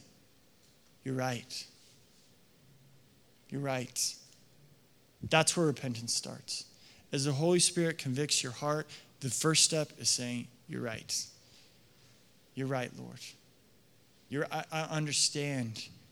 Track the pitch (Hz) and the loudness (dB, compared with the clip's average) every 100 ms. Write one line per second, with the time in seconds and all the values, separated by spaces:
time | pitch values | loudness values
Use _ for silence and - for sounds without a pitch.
0 | - - - - - _ - - - - | -14 -20 -20 -20 -20 _ -20 -20 -20 -12
1 | 135 131 127 120 - - - - - - | -6 -2 -2 -4 -6 -12 -12 -18 -20 -20
2 | - - - - - - - - - - | -20 -20 -20 -20 -20 -20 -20 -20 -20 -20
3 | - - - - - 135 139 127 120 - | -20 -20 -20 -20 -8 -4 -2 -2 -2 -2
4 | - - - - - - - - - - | -2 -4 -18 -20 -20 -20 -20 -20 -20 -20
5 | _ - 113 160 156 175 156 131 131 113 | _ -10 4 6 6 4 2 2 -2 -4
6 | 117 - - 123 - - - - - - | -2 -4 -4 -10 -10 -10 -10 -18 -20 -20
7 | - 143 143 135 170 180 - 175 165 - | -6 -2 0 2 6 6 6 4 0 0
8 | 135 127 147 - 131 117 147 151 - - | -2 0 2 0 0 -2 -2 -2 -4 -12
9 | - - 131 - 156 156 - 160 147 - | -20 -8 -4 2 4 6 6 4 -2 -2
10 | 120 - 123 120 - - - 123 120 110 | 0 0 0 -4 -8 -14 -10 -6 -6 -6
11 | - - - - - - - - - - | -6 -6 -6 -14 -20 -20 -20 -20 -20 -20
12 | - - - - - 131 131 131 123 127 | -20 -20 -20 -20 -14 -6 -2 -2 -4 -8
13 | 123 127 - - - - - - _ - | -14 -14 -16 -18 -20 -20 -20 -20 _ -20
14 | _ _ - 139 - 160 - 160 160 156 | _ _ -6 -4 -2 -4 -4 -4 -2 -2
15 | 151 135 - 147 143 135 113 107 - - | 0 2 2 2 -2 -2 -2 -6 -10 -16
16 | - | -20